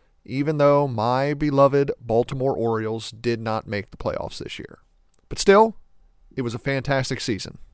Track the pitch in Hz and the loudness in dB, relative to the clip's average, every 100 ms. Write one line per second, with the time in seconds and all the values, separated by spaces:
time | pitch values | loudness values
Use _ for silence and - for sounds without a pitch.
0 | _ _ - 131 143 151 143 143 143 113 | _ _ -8 -4 -2 4 4 4 2 0
1 | 113 127 143 147 151 139 139 143 139 - | 0 0 0 -2 0 4 4 4 0 -4
2 | 117 113 120 135 131 95 117 113 110 113 | 0 0 2 -2 -2 0 0 -2 -4 -6
3 | - 113 120 113 113 110 - 104 - - | -10 -6 -4 -2 -2 -4 -4 -6 -6 -8
4 | - - - - - - - - _ _ | -6 -4 -6 -10 -12 -12 -14 -18 _ _
5 | _ _ - - - 196 226 - - - | _ _ -12 0 6 6 6 0 -18 -20
6 | _ _ - - 120 113 139 139 131 139 | _ _ -16 -8 -6 -6 -4 -4 0 -2
7 | 127 127 - 101 - - - | 0 -4 -4 -4 -6 -14 -20